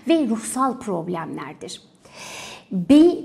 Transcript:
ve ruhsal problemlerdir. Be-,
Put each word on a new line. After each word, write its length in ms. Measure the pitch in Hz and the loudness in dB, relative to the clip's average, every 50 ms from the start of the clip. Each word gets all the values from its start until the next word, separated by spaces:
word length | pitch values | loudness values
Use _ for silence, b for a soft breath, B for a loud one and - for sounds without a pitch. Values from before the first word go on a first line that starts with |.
| B | B
ve 200 | 262 330 320 277 | 0 0 2 2
ruhsal 500 | 214 226 214 - - - 254 269 262 - | 0 -2 -4 -6 -8 -4 -2 -2 -2 -4
problemlerdir. 1040 | - - 208 185 165 160 180 180 165 160 - - 160 147 - 156 - - - - - _ _ _ _ B B B B B B B B B B B B B B | -6 -8 -6 -6 -6 -6 -6 -8 -8 -8 -10 -12 -12 -14 -14 -16 -16 -16 -16 -16 -18 _ _ _ _ B B B B B B B B B B B B B B
Be-, 520 | 190 185 170 - 285 302 330 349 - - | -6 -2 4 6 8 8 8 6 4 2